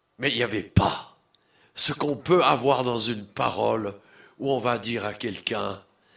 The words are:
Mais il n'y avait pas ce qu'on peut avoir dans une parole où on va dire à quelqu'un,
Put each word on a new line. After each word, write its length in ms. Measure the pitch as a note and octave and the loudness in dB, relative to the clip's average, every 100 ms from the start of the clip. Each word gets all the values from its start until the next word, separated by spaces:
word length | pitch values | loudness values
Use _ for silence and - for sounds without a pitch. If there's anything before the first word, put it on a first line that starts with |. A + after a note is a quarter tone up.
| _ - | _ -6
Mais 100 | C3+ | -2
il 60 | A#2 | 0
n'y 80 | |
avait 180 | A#2+ G#2 | -2 -2
pas 560 | - - - - - _ _ _ _ _ _ | -2 2 2 0 -10 _ _ _ _ _ _
ce 200 | - - | 0 2
qu'on 220 | C#3+ D3 C#3+ | 2 -2 -2
peut 280 | - F3+ | 2 4
avoir 400 | - C#3 B2+ C3 | 6 4 4 2
dans 160 | B2 A#2+ | 2 0
une 260 | A2 G#2+ G2+ | 0 -2 -6
parole 680 | - B2+ F#2+ A2 A2+ G#2 G2+ _ - - - | -2 -2 0 0 0 -2 -10 _ -20 -20 -8
où 140 | C#3 | -2
on 80 | C3 | 0
va 180 | A#2 A#2 | 0 -2
dire 260 | A2+ A#2 | -2 -6
à 100 | G#2 | -6
quelqu'un, 680 | G2+ A2+ G2 - G#2+ G2+ G2 - _ _ | -6 -8 -6 -6 -4 -4 -6 -14 _ _